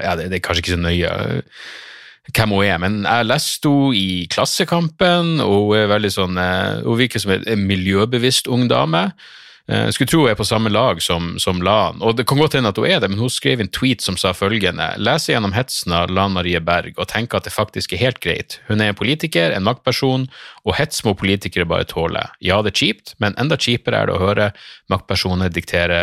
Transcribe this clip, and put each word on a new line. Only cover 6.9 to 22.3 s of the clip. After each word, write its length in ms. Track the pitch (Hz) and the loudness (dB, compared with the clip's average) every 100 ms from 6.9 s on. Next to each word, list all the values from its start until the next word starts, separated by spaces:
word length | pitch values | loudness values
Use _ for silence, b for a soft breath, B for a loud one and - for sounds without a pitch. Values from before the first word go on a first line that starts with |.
| 117 | 0
virker 240 | 127 113 98 | 0 -2 -2
som 80 | |
en, 160 | 95 107 | -2 0
en 180 | 107 98 | 0 2
miljøbevisst 800 | 95 92 98 113 127 127 131 - | 0 2 2 2 2 0 0 0
ung 180 | 123 120 | 0 2
dame. 380 | 123 151 160 196 - B B B B - | 2 2 0 -2 -6 B B B B -4
Eh, 220 | 104 110 | 0 0
skulle 160 | - 127 | 0 0
tro 140 | 165 | 4
hun 80 | 131 | 4
er 60 | 107 | 2
på 80 | 107 | 0
samme 240 | 110 110 | 0 2
lag 300 | 107 127 85 | 2 2 0
som, 300 | - 85 85 87 | -2 -2 -2 -4
som 160 | - 90 | -2 0
lan. 400 | 90 107 87 82 | 2 2 2 0
Og 160 | 110 113 | 0 0
det 80 | |
kan 160 | 120 139 | 0 2
godt 160 | 151 139 | 2 2
hende 160 | 113 | 0
at 60 | 104 | 0
hun 80 | 127 | 0
er 140 | 180 | 2
det, 60 | 101 | 0
men 80 | 101 | 0
hun 80 | 123 | -2
skrev 320 | - 135 127 | -2 0 0
en 80 | 98 | -2
tweet 320 | - 131 127 | -2 0 0
som 160 | - 92 | -2 -2
sa 160 | 95 | -2
følgende: 600 | 90 98 113 92 85 80 87 | 0 0 2 0 0 -4 -2
«Leser 380 | 107 160 - | 0 0 0
gjennom 180 | 131 101 | 0 0
hetsen 400 | 95 127 - 87 | -2 -4 -6 -2
av 160 | 85 87 | 0 0
Lan 240 | 92 98 92 | 0 0 0
Marie 240 | 87 85 | -2 -2
Berg 320 | 82 87 82 - | 0 0 -2 -8
og 140 | 92 | -4
tenker 300 | 107 117 98 | -4 -2 -4
at 80 | - | -4
det 20 | |
faktisk 400 | - 104 - - | -4 -4 -4 -6
er 80 | 101 | 0
helt 220 | 127 - | -2 0
greit. 380 | 85 80 - - - | -4 -4 -6 -14 -4
Hun 100 | 107 | 0
er 140 | 107 | 0
en 20 | 98 | 0
politiker, 560 | 110 156 160 - 82 | -2 -2 -2 0 0
en 160 | 98 98 | 2 0
maktperson, 640 | 127 - 123 135 131 131 B B B | 0 -2 0 0 0 -4 B B B
og 140 | 107 - | -2 0
hets 240 | 156 - | -2 0
må 140 | 113 98 | 0 0
politikere 480 | 95 101 92 92 85 | 0 0 -2 -2 0
bare 160 | 87 | -2
tåle. 400 | - 85 82 - - | -2 -2 -2 -2 -6